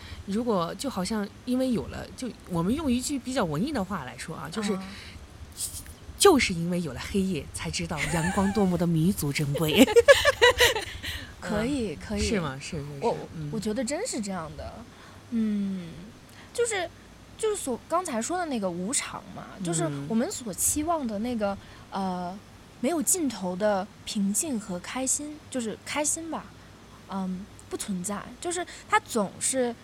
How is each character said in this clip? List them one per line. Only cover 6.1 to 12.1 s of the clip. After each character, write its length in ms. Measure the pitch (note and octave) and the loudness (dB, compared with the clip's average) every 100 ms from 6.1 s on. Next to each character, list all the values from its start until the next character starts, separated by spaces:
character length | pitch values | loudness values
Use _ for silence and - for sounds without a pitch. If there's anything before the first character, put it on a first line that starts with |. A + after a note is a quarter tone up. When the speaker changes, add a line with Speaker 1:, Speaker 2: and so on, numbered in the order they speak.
| - G4+ | 6 8
Speaker 1:
就 140 | D4 | 8
是 160 | - E3+ | 6 0
因 160 | E3+ | 0
为 100 | F3+ | 0
有 100 | D#3+ | -2
了 80 | B2 - | -6 -2
黑 100 | G3+ | 0
夜， 240 | F#3+ D#3 - | 0 -2 -6
才 160 | - E3 | -8 -6
知 160 | - E3+ | -4 -4
道 140 | D#3+ D3+ | -2 0
阳 200 | E3 E3+ | 2 2
光 200 | F#3 G3 | 2 2
多 140 | G#3 F#3+ | 4 4
么 100 | E3+ | 4
的 120 | F3 | 4
弥 260 | E3 E3 | 6 4
足 180 | G#3 D3 | 4 0
珍 140 | C#3 C#3+ | 0 0
贵。 340 | D3 D#3 F3 C4+ A4 A#4+ C5+ D5 - B4 B4 | 2 4 8 10 10 10 10 8 8 6 8
<laughs> 760 | A#4+ A4 F4 - - - - - | 6 4 -2 -8 -8 -8 -10 -10
Speaker 2:
可 240 | - G#3+ | -2 0
以， 300 | A#3 C#4+ G#3+ | 0 0 -2
Speaker 1:
嗯， 40 | C#3+ | -4
Speaker 2:
可 140 | - | -4